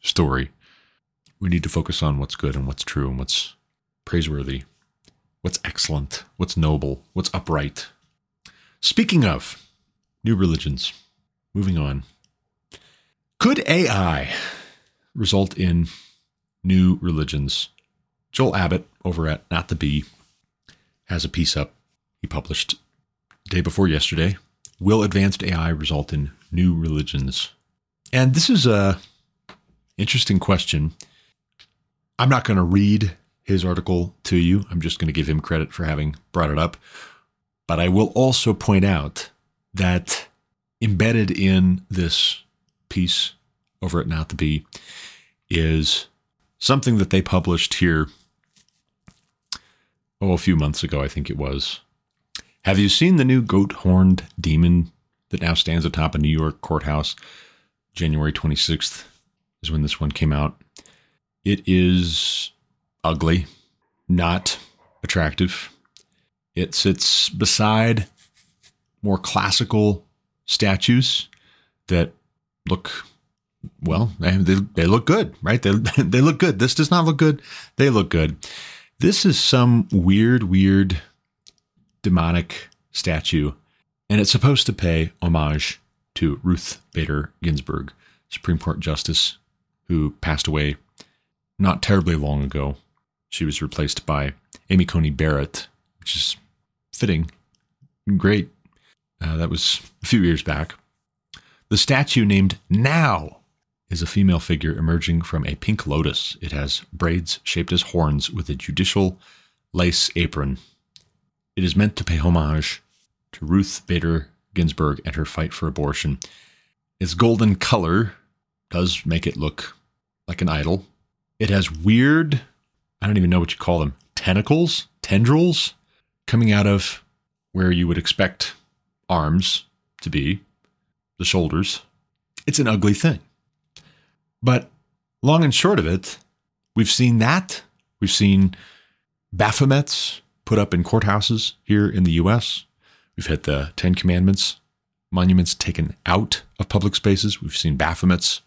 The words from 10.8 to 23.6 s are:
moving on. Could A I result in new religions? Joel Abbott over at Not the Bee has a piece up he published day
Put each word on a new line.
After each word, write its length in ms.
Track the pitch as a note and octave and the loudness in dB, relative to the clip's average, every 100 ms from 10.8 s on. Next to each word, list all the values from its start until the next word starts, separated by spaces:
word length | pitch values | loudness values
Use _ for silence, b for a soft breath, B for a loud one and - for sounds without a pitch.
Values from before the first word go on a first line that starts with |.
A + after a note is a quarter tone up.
| - - _ _ _ _ _ | -8 -12 _ _ _ _ _
moving 240 | G2+ F#2+ E2+ | -4 -2 -2
on. 240 | C#2+ C#2 C2 _ _ _ _ _ _ b b b b b _ - | -2 -6 -10 _ _ _ _ _ _ b b b b b _ -2
Could 220 | A3+ C#4+ | 0 0
A 280 | - E3 D#3 | 0 0 2
I 460 | G2+ F2+ C#2+ C2 B B B B B B B B | 2 0 0 -4 B B B B B B B B
result 420 | - G2 G2+ F#2+ - | -6 0 2 0 0
in 300 | F2+ E2+ E2 B B B B _ _ _ | 0 2 0 B B B B _ _ _
new 340 | F#2 F#2 F#2 F2 | 2 4 4 4
religions? 680 | F2 D#2 D2 D2 C#2 - - _ _ _ _ _ _ | 0 -2 -2 -2 -4 -4 -8 _ _ _ _ _ _
Joel 260 | - B2+ G2 | -2 0 0
Abbott 300 | F2 F2 - _ | 0 -2 -4 _
over 220 | F#2+ E2 D#2 | -6 -4 -2
at 160 | D2+ - | -4 -4
Not 180 | E2+ - | -6 -4
the 60 | |
Bee 300 | D#2+ D2 D2 - _ _ _ _ _ _ b b b - | -4 -2 -2 -4 _ _ _ _ _ _ b b b -8
has 180 | E2+ | -6
a 60 | D2 | -6
piece 260 | - D#2 D#2 | -4 -2 -2
up 160 | C#2+ _ _ _ _ _ | -6 _ _ _ _ _
he 80 | - | -10
published 460 | - - - - - _ _ _ _ _ _ - | -8 -8 -8 -6 -8 _ _ _ _ _ _ -4
day 120 | F#2 | -2